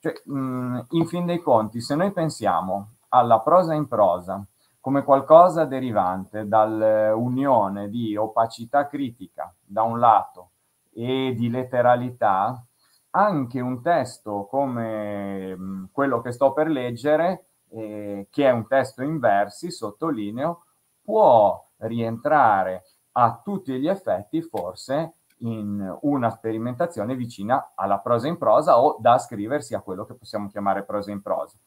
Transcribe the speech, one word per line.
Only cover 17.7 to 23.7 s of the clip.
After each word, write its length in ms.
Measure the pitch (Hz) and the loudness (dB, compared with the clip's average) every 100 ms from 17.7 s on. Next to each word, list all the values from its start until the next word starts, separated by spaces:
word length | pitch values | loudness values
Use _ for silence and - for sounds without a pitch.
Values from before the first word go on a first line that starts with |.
eh, 580 | 113 110 107 104 101 98 | -14 -12 -10 -10 -10 -10
che 160 | - 139 | 0 2
è 40 | |
un 160 | 120 113 | 2 0
testo 360 | 135 127 - | 0 -2 -6
in 160 | 135 160 | -6 0
versi, 520 | 120 101 101 - 180 | 2 2 0 -6 -12
sottolineo, 960 | - 110 - 160 127 101 113 151 - _ _ _ _ | -10 -10 -6 -4 -4 -6 -4 -6 -6 _ _ _ _
può 600 | - 220 190 117 101 87 _ _ | -4 4 6 8 6 2 _ _
rientrare 1040 | 110 117 113 117 147 151 123 98 92 92 _ _ _ | -6 -4 -4 -4 2 4 6 4 0 -4 _ _ _
a 280 | - 120 117 | 2 2 2
tutti 360 | - 196 - | -8 -8 -6